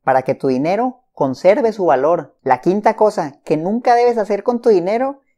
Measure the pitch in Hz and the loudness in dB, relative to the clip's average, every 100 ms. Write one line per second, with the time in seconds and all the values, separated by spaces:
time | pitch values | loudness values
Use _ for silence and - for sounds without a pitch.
0 | - 131 131 127 135 127 156 202 254 - | -2 -2 -2 -4 -2 -2 -2 -2 -4 -6
1 | _ - 135 127 180 247 226 208 170 131 | _ -6 -4 0 2 2 0 0 0 2
2 | 147 170 143 _ 131 127 170 208 220 214 | 2 -2 -4 _ -2 0 0 0 0 2
3 | 214 202 147 - - 156 175 233 247 240 | 0 0 -8 -10 -4 -4 -2 -2 0 2
4 | 240 226 196 196 - 240 240 190 180 233 | 2 0 -2 -2 -2 0 2 2 2 -2
5 | 269 277 _ | -4 -8 _